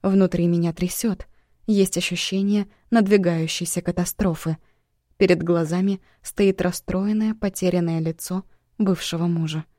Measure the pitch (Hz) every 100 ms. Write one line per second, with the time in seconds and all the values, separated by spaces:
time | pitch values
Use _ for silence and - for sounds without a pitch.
0 | 196 196 185 170 170 170 170 165 180 -
1 | 233 185 - _ _ _ - 202 190 -
2 | - 175 - 190 196 208 196 _ _ 233
3 | 196 208 180 165 160 - 170 - 175 175
4 | 175 - 196 160 165 156 _ _ _ _
5 | _ _ 190 175 170 170 156 175 196 190
6 | _ _ - - 196 190 180 175 - 185
7 | 202 214 214 220 202 190 185 175 170 165
8 | 160 165 - 185 - _ _ _ 196 175
9 | - 170 175 170 160 156 -